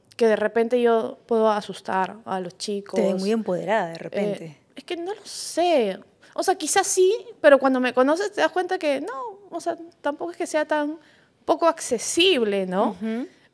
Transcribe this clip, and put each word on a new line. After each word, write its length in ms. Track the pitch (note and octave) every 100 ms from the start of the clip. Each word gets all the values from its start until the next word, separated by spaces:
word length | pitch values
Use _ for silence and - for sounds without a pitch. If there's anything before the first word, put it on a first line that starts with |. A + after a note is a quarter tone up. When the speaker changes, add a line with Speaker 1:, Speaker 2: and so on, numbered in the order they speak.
| _ -
Speaker 1:
que 120 | A3+
de 80 | G3+
repente 460 | G#3+ A#3 A#3 B3
yo 360 | A#3 A3+ - - -
puedo 220 | A3+ A3
asustar 680 | G#3 G3+ F#3 - F#3+ F#3 G#3 -
a 140 | F#3+
los 180 | F3+ -
chicos. 380 | - G3+ G3+ -
Speaker 2:
Te 100 | G3
ven 120 | F#3+
muy 140 | F#3+
empoderada 560 | A3+ G3 F3 E3+ A3 E3+
de 60 |
Speaker 1:
Eh, 40 | E3
Speaker 2:
repente. 600 | E3+ - G#3 G3 E3 C#3+ _ -
Speaker 1:
es 80 |
que 120 | - F4
no 160 | E4+
lo 120 | G#4+ -
sé. 720 | - - - F4 D#4 G#3 F#3+ - _ -
O 100 | -
sea, 120 | E4+ F#4
quizás 320 | D#4 G4 F#4+
sí, 260 | - F#4 A#4 - -
pero 180 | D4+ C#4
cuando 200 | C4+ C4
me 140 | B3+
conoces 380 | B3 C4 E4 G#4
te 100 | -
das 100 | D#4
cuenta 260 | F4+ F#4 F#4
que 240 | D#4 C#4
no, 380 | E4+ C5 A#4+ G4 G4+
o 100 | E4
sea, 160 | E4+ E4+ E4+ _
tampoco 300 | C#4+ C#4+ E4+
es 60 | F4
que 100 | F4+
sea 180 | D4+ D4+
tan 320 | D4+ D4 D#4+ _ _ _ _ -
poco 220 | D#4 E4
accesible, 1000 | E4 - A3+ - - F#4 D4+ G#3+ G3+ F#3
¿no? 260 | F3+ A#3
Speaker 2:
Ujú. 360 | F3+ A3 A3+ E4 _ _